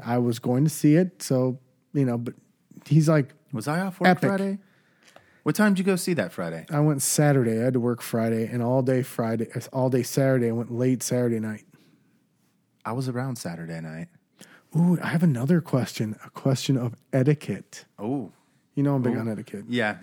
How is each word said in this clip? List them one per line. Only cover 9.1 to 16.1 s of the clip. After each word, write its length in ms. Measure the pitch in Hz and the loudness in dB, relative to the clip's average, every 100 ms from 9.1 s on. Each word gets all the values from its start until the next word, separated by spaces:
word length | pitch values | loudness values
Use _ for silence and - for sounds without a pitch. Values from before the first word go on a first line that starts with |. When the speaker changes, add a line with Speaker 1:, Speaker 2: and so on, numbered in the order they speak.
| - 113 113 113 127 - | -4 -2 -2 -4 -8 -6
Speaker 1:
all 180 | 131 131 | -2 0
day 140 | 127 | 0
Saturday. 460 | 113 - 135 131 117 | 0 0 2 2 0
I 20 | |
went 200 | 117 113 | -2 -4
late 300 | 117 127 123 | -2 0 0
Saturday 380 | - 123 123 113 | 0 0 0 -2
night. 240 | 110 107 _ _ _ _ _ _ _ _ _ _ _ _ 107 | -4 -8 _ _ _ _ _ _ _ _ _ _ _ _ -8
Speaker 2:
I 80 | |
was 160 | 123 131 | -6 -4
around 260 | 120 135 120 | -4 -6 -8
Saturday 420 | - 85 82 82 | -10 -10 -10 -10
night. 260 | 80 82 85 _ _ - - - _ 156 | -10 -12 -14 _ _ -20 -20 -20 _ 0
Speaker 1:
Ooh, 220 | 175 165 | 2 2
I 60 | - | 0
have 140 | 170 | 2
another 360 | 175 120 135 175 | 2 2 2 0
question. 540 | - 131 117 - 110 | 2 -2 -2 -4 -6